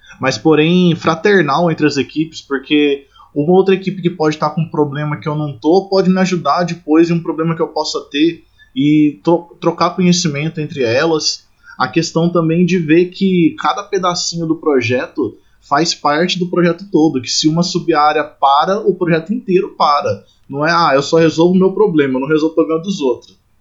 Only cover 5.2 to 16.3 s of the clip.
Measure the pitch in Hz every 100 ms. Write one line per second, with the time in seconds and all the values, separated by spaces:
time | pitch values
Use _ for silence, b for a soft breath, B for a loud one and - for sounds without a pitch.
5.2 | 156 151 151 127 151 185 190 190 180 185
6.2 | 185 180 139 156 175 170 - 156 170 170
7.2 | 160 156 165 165 156 151 156 151 - 143
8.2 | 165 165 _ b b 131 143 151 151 147
9.2 | - 170 170 - 170 170 170 185 180 175
10.2 | 165 139 156 160 147 - 120 120 165 113
11.2 | - - _ _ B B 131 165 160 170
12.2 | 170 175 160 165 180 185 151 165 180 -
13.2 | 196 180 160 - 147 151 202 196 180 175
14.2 | - 170 165 160 156 135 117 127 165 -
15.2 | 117 - b b - 139 170 - 147 147
16.2 | 180